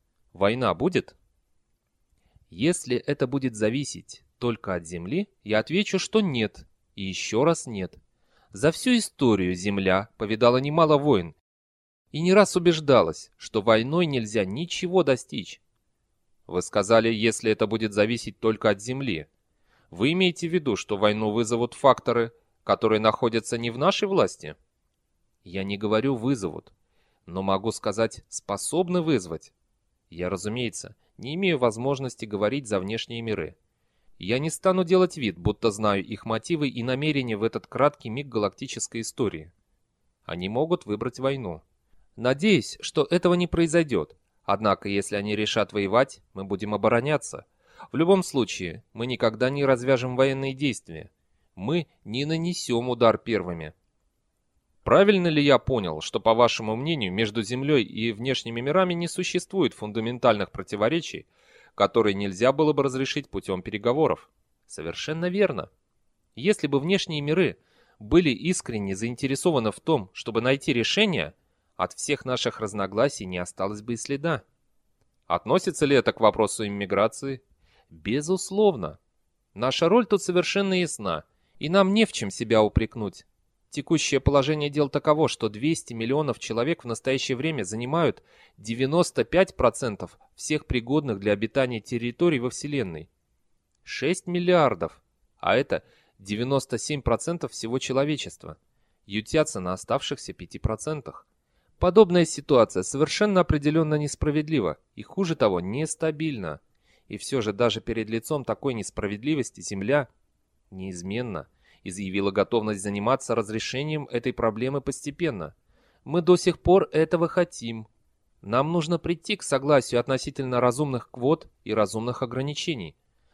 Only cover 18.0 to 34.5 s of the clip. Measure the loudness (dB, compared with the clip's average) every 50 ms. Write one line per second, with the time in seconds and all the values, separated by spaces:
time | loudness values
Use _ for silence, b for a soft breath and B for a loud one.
18 | 2 2 0 -4 -6 -10 -8 _ 0 0 0 2 2 0 0 0 -2 -8 -8 -6
19 | -4 -4 -6 -6 -8 -12 _ _ _ _ _ _ _ _ _ _ _ _ -4 0
20 | 0 2 2 4 2 2 2 0 -2 -2 -2 0 0 0 -2 -2 -2 -4 0 2
21 | 2 2 2 2 0 0 2 0 0 2 0 0 0 -2 0 4 6 6 6 4
22 | 2 0 0 0 0 -2 -6 _ _ _ _ _ _ 0 2 2 4 4 4 4
23 | 4 2 2 2 0 0 0 -2 -4 -4 -6 -4 -4 -6 -4 0 0 0 0 0
24 | -2 0 2 2 0 0 -2 -8 -14 -16 -16 _ _ _ _ _ _ _ _ _
25 | _ _ _ _ _ _ _ _ -16 -10 -8 -6 -4 -4 -4 -4 0 2 2 2
26 | 2 0 -2 0 0 -2 -2 -2 -4 -6 -8 -10 -16 _ _ _ _ _ _ _
27 | _ _ _ _ _ -10 -8 -4 0 0 0 0 0 -2 -6 -4 -4 -4 -2 0
28 | 0 -2 -2 -8 -18 _ -14 -12 -8 -6 -6 -6 -4 -2 -2 -2 0 0 0 0
29 | 2 2 0 0 0 -4 -10 -10 -12 -16 _ _ _ _ _ _ _ _ _ _
30 | _ _ -8 -6 -4 -4 -4 -4 -6 -6 -6 -4 -6 -6 -6 -10 -14 -16 -18 _
31 | _ _ _ -14 -10 -8 -4 -2 0 0 2 2 2 0 0 0 -2 -2 -2 -4
32 | -6 -8 -10 -10 -10 -8 -4 -2 0 0 0 -2 -4 -4 -4 -2 -2 -4 -6 -6
33 | -8 -8 -10 -8 -6 -4 -4 -4 -6 -8 -12 _ _ _ _ _ _ _ _ _
34 | _ -20 -18 -10 -4 -2 -2 -2 -2 -4